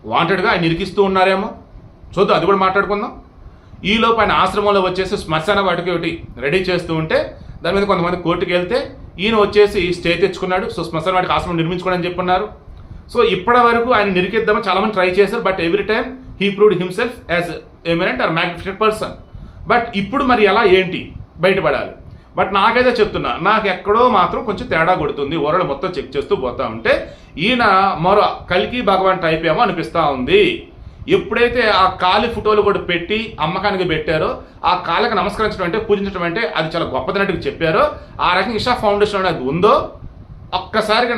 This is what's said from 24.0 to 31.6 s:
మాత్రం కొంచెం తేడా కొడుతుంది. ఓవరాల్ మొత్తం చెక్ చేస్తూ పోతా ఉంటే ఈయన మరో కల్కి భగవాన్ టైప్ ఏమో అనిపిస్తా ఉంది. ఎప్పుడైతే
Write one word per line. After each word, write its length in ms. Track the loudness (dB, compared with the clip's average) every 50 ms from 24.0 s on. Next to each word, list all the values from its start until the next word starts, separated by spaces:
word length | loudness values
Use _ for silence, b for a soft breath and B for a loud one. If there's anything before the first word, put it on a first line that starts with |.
| 4 4 4 4
మాత్రం 220 | 2 2 0 -4 -4 -4
కొంచెం 180 | -6 -6 -4 -2 0
తేడా 220 | 0 2 2 2 0 0
కొడుతుంది. 340 | -4 -4 -4 -4 -4 -2 -2 0
ఓవరాల్ 220 | 0 2 0 0 -2 -4
మొత్తం 180 | -4 -6 -6 -6
చెక్ 160 | -6 -10 -6 -6
చేస్తూ 180 | -6 -2 -2 -2 -2 -2
పోతా 200 | -4 -4 -4 -6 -6 -6
ఉంటే 180 | -4 0 0 0 0 -2 B B B B B B -4 -2
ఈయన 180 | 0 2 2 4 4 4 4 4 2 0 0 2
మరో 220 | 4 4 4 4 2 0 -4 -6 -2 -2
కల్కి 280 | 0 0 -2 -4 -2 0 2
భగవాన్ 320 | 2 2 2 2 0 2 0
టైప్ 200 | 0 0 0 0 0 2
ఏమో 80 | 2 2
అనిపిస్తా 360 | 0 0 -4 -6 -4 -2 0 0 0 0 -2
ఉంది. 260 | 0 2 4 4 4 4 0 -4 -10 -16 -20 -20 B B B B B 0 2
ఎప్పుడైతే 460 | 2 2 0 0 2 2 2 2 2